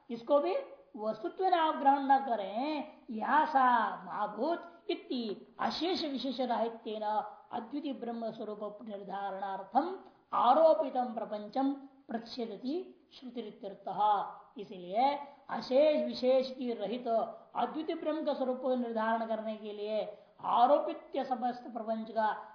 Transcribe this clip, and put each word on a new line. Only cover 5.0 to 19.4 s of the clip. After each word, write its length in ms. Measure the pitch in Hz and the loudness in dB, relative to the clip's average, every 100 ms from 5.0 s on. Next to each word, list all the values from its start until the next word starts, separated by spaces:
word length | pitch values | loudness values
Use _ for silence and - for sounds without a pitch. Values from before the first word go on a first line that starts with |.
| - 262 220 185 - - | -4 -6 -4 -8 -12 -6
अशेष 440 | 226 220 330 339 | -4 -2 -2 -2
विशेष 380 | 320 269 262 247 | -2 -4 -6 -4
राहित्येन 640 | 254 226 226 226 - 214 214 214 - - - | -2 0 -2 -4 -10 -6 -2 -2 -4 -8 -10
अद्वितीय 420 | 233 226 285 294 | -8 -6 -6 -6
ब्रह्म 380 | 254 233 233 226 | -6 -6 -4 -6
स्वरूप 480 | 226 214 208 208 208 | -6 -8 -8 -8 -10
निर्धारणार्थम 1160 | 220 202 196 190 202 190 196 190 190 240 339 381 - _ - | -10 -10 -8 -6 -6 -4 -6 -6 0 2 2 -4 -14 _ -4
आरोपितम 800 | 196 226 269 320 311 277 254 240 | 2 6 8 8 6 2 0 -2
प्रपंचम 600 | 226 196 208 208 262 269 285 - _ - | -4 -6 -6 -6 0 0 -2 -8 _ -8
प्रतिषेधति 1000 | 226 - - 226 196 247 330 370 - _ - | -8 -6 -6 -6 -6 -4 -4 -6 -14 _ -18
श्रुतिरित्यर्थः। 1120 | 254 240 214 - 196 196 - 185 208 202 170 - - - | -14 -10 -10 -10 -12 -12 -8 2 4 4 0 -8 -16 -14
इसलिए 640 | 196 190 175 202 269 285 - - - | -12 -10 -4 2 2 2 -6 -16 -8
अशेष 560 | - - 262 311 294 240 | -6 2 6 6 4 0
विशेष 500 | 233 254 262 254 - | 0 4 4 2 -4
की 180 | 247 | -6
रहित 340 | 226 196 247 240 226 175 - - - | -4 -4 -4 0 0 0 -6 -10 -4
अद्वितीय 400 | 240 269 320 330 | -2 -2 -4 -4
ब्रह्म 300 | 311 311 294 | -2 -2 -2
का 80 | |
स्वरूप 280 | 254 254 254 277 | -2 0 -2 0
निर्धारण 600 | 254 233 220 220 226 226 | 0 0 0 0 0 0
करने 300 | 220 | -4